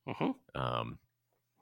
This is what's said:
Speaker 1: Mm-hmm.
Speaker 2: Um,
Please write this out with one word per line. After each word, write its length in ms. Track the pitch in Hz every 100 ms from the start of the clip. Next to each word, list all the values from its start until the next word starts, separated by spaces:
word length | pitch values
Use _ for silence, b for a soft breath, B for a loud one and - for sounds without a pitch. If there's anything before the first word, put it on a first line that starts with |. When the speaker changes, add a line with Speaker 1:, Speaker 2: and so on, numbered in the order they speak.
| -
Speaker 1:
Mm-hmm. 540 | 120 156 - - 65
Speaker 2:
Um, 380 | 62 60 57 - _ _ _ _ _ _